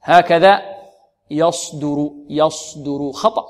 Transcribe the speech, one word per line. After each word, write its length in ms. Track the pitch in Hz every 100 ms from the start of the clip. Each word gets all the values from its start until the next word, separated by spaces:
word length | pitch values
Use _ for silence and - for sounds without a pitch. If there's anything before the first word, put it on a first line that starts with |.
هكذا 600 | - 170 175 170 190 202 - - - _ _ _ _
يصدر، 800 | 147 165 165 - 156 147 147 147 - -
يصدر، 800 | 143 156 - - 156 143 143 143
خطأ 340 | 131 214 -